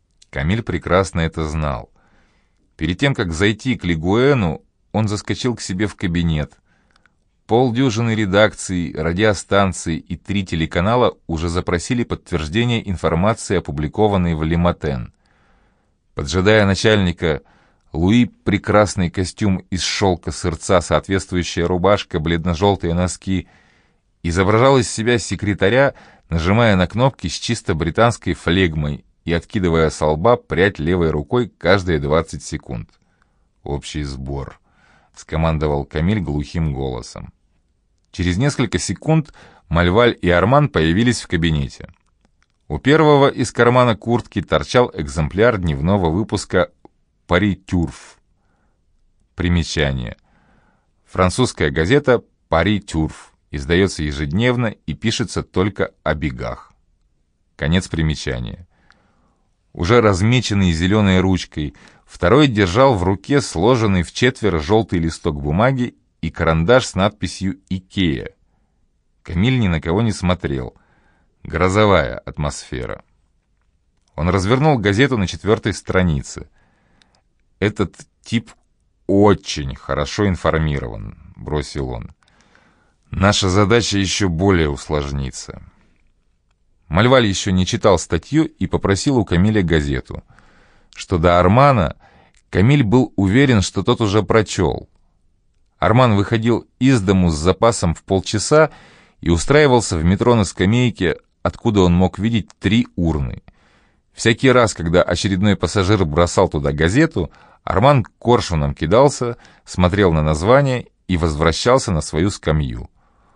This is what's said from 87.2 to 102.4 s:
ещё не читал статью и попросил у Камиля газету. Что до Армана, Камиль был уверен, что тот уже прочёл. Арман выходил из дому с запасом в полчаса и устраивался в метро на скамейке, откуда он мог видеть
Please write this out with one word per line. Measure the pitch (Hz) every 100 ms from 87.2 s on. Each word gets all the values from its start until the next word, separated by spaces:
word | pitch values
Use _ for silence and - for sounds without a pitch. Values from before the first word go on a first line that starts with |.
| 110
ещё | 92 104
не | 92 90
читал | 113 110 87
статью | - 87 - 147
и | 160 - 90
попросил | 85 92 98 147 127
у | 95
Камиля | 85 104 107
газету. | 87 80 71 65 - 76 - _ _ _ _ _ _
Что | - - 90
до | 87 87
Армана, | 90 113 143 123 78 - _ _ _ _ _
Камиль | - 110 143
был | 110 127 127 -
уверен, | 95 117 143 110
что | 87 101
тот | 92 110
уже | 107 107
прочёл. | 92 110 104 - 82 - - _ _ _ _ _ _ _ _ _
Арман | 87 117 127
выходил | 101 101 113 113 110 - _
из | 131 127
дому | 92 95 87
с |
запасом | 76 85 85 117 - 87
в | 76
полчаса | - 95 - 107 - 151 156 - - _ _ _
и | -
устраивался | 85 - 143 147 123 - 85
в |
метро | 82 98 120
на | 117
скамейке, | 90 - 95 120 123 - 87 - _ _
откуда | 87 - 117 101
он | 90
мог | 87 92 -
видеть | 110 113